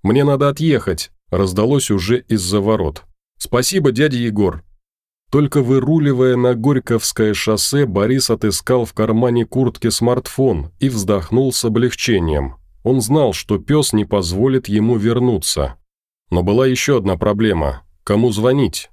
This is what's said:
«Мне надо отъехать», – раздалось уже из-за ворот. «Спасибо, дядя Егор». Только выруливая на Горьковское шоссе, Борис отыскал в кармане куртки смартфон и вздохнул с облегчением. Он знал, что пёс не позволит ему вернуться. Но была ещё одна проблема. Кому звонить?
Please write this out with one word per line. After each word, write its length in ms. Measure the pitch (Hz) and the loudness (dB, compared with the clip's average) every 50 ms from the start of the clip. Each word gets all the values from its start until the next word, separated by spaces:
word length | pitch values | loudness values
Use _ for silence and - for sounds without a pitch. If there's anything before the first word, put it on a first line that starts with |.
| - | 0
«Мне 200 | 98 117 139 139 | 2 2 2 2
надо 240 | 147 139 135 143 143 | 2 2 2 0 -2
отъехать», – 640 | 143 - 156 165 143 117 - 98 87 - - - _ _ _ _ | 0 0 0 0 0 0 0 -4 -6 -6 -8 -14 _ _ _ _
раздалось 600 | - 92 98 95 90 101 107 123 143 139 - - | -2 -2 -2 0 0 0 0 2 0 0 0 0
уже 280 | 104 98 85 98 120 123 - _ | -2 -2 0 0 -2 -2 0 _
из-за 320 | 110 107 90 90 95 104 | -2 -2 0 0 -2 0
ворот. 420 | 98 107 110 107 90 76 73 - - - _ _ _ _ _ | 2 0 0 0 0 -4 -4 -8 -20 -20 _ _ _ _ _
«Спасибо, 540 | _ - - - 120 127 - 196 190 147 139 | _ -8 -2 -2 -2 -2 0 -2 2 0 2
дядя 260 | 117 113 151 156 135 | 2 2 0 0 0
Егор». 460 | 120 120 117 107 104 101 90 - 82 - _ - _ _ _ _ _ _ _ _ _ _ _ | -2 -2 -2 0 0 0 0 -2 -6 -16 _ -20 _ _ _ _ _ _ _ _ _ _ _
Только 300 | - 143 147 143 - 151 | 0 0 0 2 0 0
выруливая 760 | 131 117 135 135 127 135 160 160 147 143 135 123 127 127 123 | 2 2 2 2 2 2 2 2 2 2 2 4 4 2 4
на 200 | 123 123 127 123 | 2 2 2 0
Горьковское 800 | 117 110 139 143 131 - - 120 110 - - - - 110 107 104 | 2 0 2 0 0 0 0 -2 -2 -2 -4 -2 0 0 0 0
шоссе, 500 | - - 110 107 101 - - - 143 143 | 0 0 0 0 0 -2 -2 0 0 0
Борис 460 | 113 90 101 101 113 131 135 - - | 2 0 0 0 2 0 0 0 -2
отыскал 540 | 113 - - 107 92 - - - 127 123 117 | -2 0 0 -2 -2 -2 -2 0 0 0 0
в 80 | - - | -2 -2
кармане 520 | - 110 110 110 113 123 123 120 120 113 | -2 0 0 2 2 2 2 2 0 -2
куртки 440 | - - 127 131 120 - - - 117 | 0 0 0 0 0 -2 -2 -4 -2
смартфон 840 | 110 - 117 120 123 127 - - - - 135 131 101 78 71 80 - - | -2 0 0 0 0 0 -4 -6 -2 0 0 0 0 -2 -4 -8 -6 -4
и 100 | 131 135 | -2 -2
вздохнул 640 | 123 107 98 92 104 95 80 - 110 127 135 131 123 | -2 -2 -2 0 -2 -2 -2 0 0 0 0 0 -2
с 100 | - - | -2 -2
облегчением. 920 | 117 107 117 120 120 - - - - 113 95 85 80 76 71 69 65 - - - _ _ - - | 0 0 2 0 0 -2 -4 -2 0 0 0 0 0 -2 -2 -2 -4 -10 -14 -20 _ _ -6 -2
Он 180 | 113 131 135 | 0 0 0
знал, 320 | 117 107 143 156 143 113 92 | 0 0 2 2 2 0 -2
что 240 | - - - 107 95 | -4 -4 -4 -4 -4
пёс 340 | 87 - 151 151 139 - - | 0 0 0 0 0 0 0
не 120 | 107 104 | -2 0
позволит 640 | - 104 101 90 82 90 95 120 135 131 131 - | 0 -2 -2 -2 -2 -2 0 0 2 0 0 -2
ему 300 | - 104 104 107 113 123 | 0 0 0 2 2 0
вернуться. 800 | 110 101 113 117 123 123 123 113 92 - - - 78 69 67 67 _ _ _ _ _ _ _ _ _ _ _ | 0 0 0 0 0 0 0 0 0 -2 -4 -2 -2 -4 -4 -6 _ _ _ _ _ _ _ _ _ _ _
Но 100 | 87 87 | -2 0
была 240 | 90 95 104 120 135 | 2 2 2 2 2
ещё 320 | 131 127 123 - - 143 | 2 0 0 0 0 0
одна 180 | 120 92 98 92 | 0 2 0 -2
проблема. 680 | 85 - 104 104 101 113 110 92 85 76 69 67 - _ _ _ _ _ | 0 0 -2 0 2 0 0 0 0 -2 -2 -4 -6 _ _ _ _ _
Кому 280 | - 101 107 120 123 | -2 0 2 2 0
звонить? 580 | 104 101 110 127 131 143 135 92 - - - _ | 0 0 0 2 2 2 0 0 -2 -6 -14 _